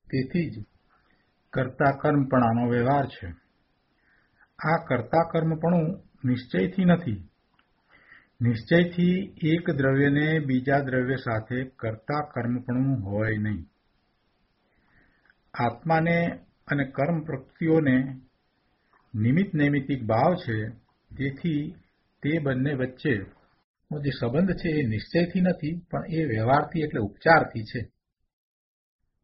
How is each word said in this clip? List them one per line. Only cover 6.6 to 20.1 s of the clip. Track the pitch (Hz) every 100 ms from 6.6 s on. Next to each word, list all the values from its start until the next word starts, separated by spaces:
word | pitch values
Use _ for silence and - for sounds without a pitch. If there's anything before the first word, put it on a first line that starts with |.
| 185 196
નથી. | 180 170 127 98 87 _ _ _ _ _ _ _ _ - _ _
નિશ્ચયથી | 117 110 - 170 175 - 175 185 202 -
એક | 156 170 175
દ્રવ્યને | 143 135 135 143 143 151 160
બીજા | 139 127 131 139
દ્રવ્ય | 135 127 127 127
સાથે | 123 110 113 123
કર્તા | 131 - 113 110 - 147
કર્મપણું | 147 123 120 123 120 123 135 123
હોય | 95 104 110 110
નહીં. | 107 95 - _ _ _ _ _ _ _ _ _ _ _ _ _ _ _ _ _ _
આત્માને | - 120 110 165 160 165 170 170 - - _ -
અને | 143
કર્મ | 131 - 147 165
પ્રકૃતિઓને | 143 113 - _ 160 160 143 127 139 131 - _ _ _ _ _ _ _ _
નિમિત્ત | 107 117 160 202
નૈમિત્તિક | 151 143 143 131 131
ભાવ | 110